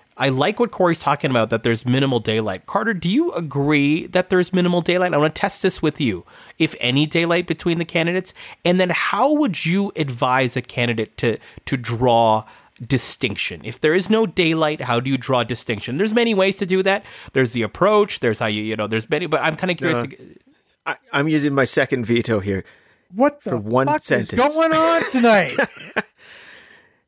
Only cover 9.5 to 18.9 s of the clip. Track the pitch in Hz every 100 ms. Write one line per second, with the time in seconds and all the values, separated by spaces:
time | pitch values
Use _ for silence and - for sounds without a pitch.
9.5 | 151 160 185 196 - 143 120 131 127 131
10.5 | 131 - - 120 113 107 - 123 107 -
11.5 | - - - 120 117 127 117 113 107 -
12.5 | - _ - 120 131 - - 120 104 -
13.5 | 85 110 117 151 175 185 220 220 160 165
14.5 | 160 156 151 127 120 131 135 120 127 113
15.5 | 123 - 107 - 143 214 226 233 202 190
16.5 | 196 185 190 190 202 - - - 135 127
17.5 | 120 107 - 185 214 208 - 123 107 113
18.5 | 107 107 107 104